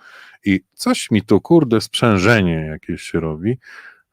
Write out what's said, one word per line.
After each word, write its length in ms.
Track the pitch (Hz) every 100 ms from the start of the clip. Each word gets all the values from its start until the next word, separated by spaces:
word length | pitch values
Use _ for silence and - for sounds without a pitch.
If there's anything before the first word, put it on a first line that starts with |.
| - - - _ 101
I 140 | 95 -
coś 380 | - 247 247 -
mi 100 | 104
tu, 200 | - 101
kurde, 400 | - 170 127 110
sprzężenie 840 | - - 120 98 98 113 87 80 78
jakieś 300 | 76 - 82
się 180 | - 87
robi. 380 | 80 78 101 131 - - - _ _